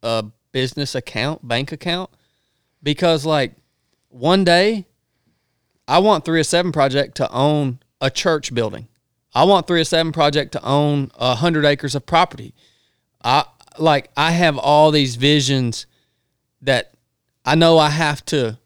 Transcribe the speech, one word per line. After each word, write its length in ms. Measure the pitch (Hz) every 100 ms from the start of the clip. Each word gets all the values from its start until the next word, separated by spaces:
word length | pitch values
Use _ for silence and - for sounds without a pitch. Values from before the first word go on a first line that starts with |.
a 240 | 117 113 107 _ _
business 440 | 131 127 135 143 131
account, 500 | - 107 127 156 120
bank 260 | 120 139
account. 380 | 151 180 175 185 _ _ _ _ _ _ _
Because, 440 | 143 147 175 160 147
like, 300 | 156 127 - _ _ _ _ _
one 360 | 127 131 190 185
day, 400 | 175 196 220 185 _ _ _ _ _ _ _ _ _ -
I 120 | 147
want 240 | 202 202
three 160 | 208 160
oh 40 |
seven 280 | 151 170 180
Project 440 | 156 139 131 135 -
to 120 | 143
own 480 | 123 143 151 139 123 _ _
a 100 | 135
church 440 | - - 156 -
building. 340 | 120 110 104 117 _ _ _ _
I 100 | 120
want 240 | 165 196 -
three 140 | 175
oh 20 |
seven 300 | 160 165 160
Project 400 | 156 147 147 143
to 100 | -
own 480 | - 143 147 143 135 _
a 160 | 123 120
hundred 300 | 170 160 147
acres 300 | 143 143 139
of 100 | -
property. 480 | 165 175 131 117 - _ _ _ _ _ _
I, 200 | 117 135 131 _ _ -
like, 320 | 160 147 - -
I 140 | 151
have 260 | 170 175 139
all 320 | 139 147 156
these 240 | 151 135 117
visions 680 | 135 147 131 139 123 113 - _ _ _ _ _ _ _
that 300 | 131 127 - _ _ _ _ _ -
I 100 | 156
know 220 | 165 165
I 120 | 151
have 340 | 151 156 143 -
to 300 | 156 120 113